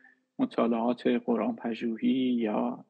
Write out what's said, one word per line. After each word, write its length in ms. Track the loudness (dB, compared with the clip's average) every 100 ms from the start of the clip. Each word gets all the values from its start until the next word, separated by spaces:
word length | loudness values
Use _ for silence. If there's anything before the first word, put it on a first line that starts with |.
| -20 _ _ -4
مطالعات 680 | -2 2 2 2 0 0 0
قرآن 480 | 0 0 0 0 -2
پژوهی 800 | -6 -4 -4 0 0 2 2
یا 520 | 0 0 0 -2 -4